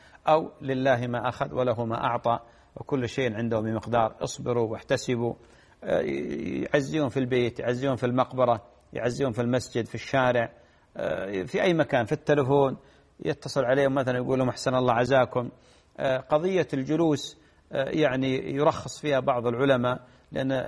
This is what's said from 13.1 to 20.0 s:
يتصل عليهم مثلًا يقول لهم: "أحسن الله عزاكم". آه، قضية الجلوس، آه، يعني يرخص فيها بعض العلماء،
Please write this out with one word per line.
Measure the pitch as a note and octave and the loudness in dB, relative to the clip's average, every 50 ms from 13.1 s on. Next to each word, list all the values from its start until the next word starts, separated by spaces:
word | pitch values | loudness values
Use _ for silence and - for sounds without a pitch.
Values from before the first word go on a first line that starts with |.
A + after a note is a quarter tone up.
| _ - - | _ -10 -6
يتصل | - D3 - - C#3+ - C#3+ C3 | -6 -6 -6 -6 -6 -2 0 2
عليهم | A#2+ C3 C#3 C#3 C3+ C3+ | 2 4 4 4 2 2
مثلًا | C#3 C3 B2 B2 B2 | 2 0 0 0 -2
يقول | B2 B2+ C3 C3 | 0 0 0 2
لهم: | C3 B2+ | 2 0
"أحسن | A#2+ - - C#3 B2+ | -2 -2 -2 0 0
الله | B2+ B2+ B2 A#2 | 2 2 2 4
عزاكم". | A2+ B2 B2 C3+ C3 B2 A#2 - B2+ A#2+ - - - _ _ - _ _ _ _ - | 2 2 4 4 4 4 4 0 -4 -4 -6 -8 -16 _ _ -20 _ _ _ _ -4
آه، | C#3 C#3 C3 B2+ | -2 0 0 -2
قضية | - - D3+ D3+ D#3+ F#3 F#3+ F3+ D3+ - - | -2 0 0 0 2 2 0 0 0 0 -2
الجلوس، | C3+ C3 C3 D3+ D#3+ E3+ D#3+ D3 C3 - - - - _ _ _ _ _ - | -4 -2 0 0 2 4 4 2 2 -2 -6 -16 -18 _ _ _ _ _ -8
آه، | - - C3+ - | -4 -4 -2 -2
يعني | - D#3+ D3+ C#3 B2 C3 C3 C3 C3 C3 - - C3+ | 0 2 2 2 2 2 0 0 0 -2 -2 -4 -2
يرخص | C#3 D3 D#3+ D3+ - - C3+ - - | 2 2 2 2 0 -2 -12 -12 -8
فيها | - D3+ C#3+ C3 | -4 -2 0 0
بعض | C3 C3+ C3 B2 A2+ A#2+ | 2 0 0 0 0 -2
العلماء، | A#2 A#2 C3+ C#3+ C3+ B2 A#2+ B2 B2+ B2+ | 0 2 4 4 4 4 2 0 -2 -4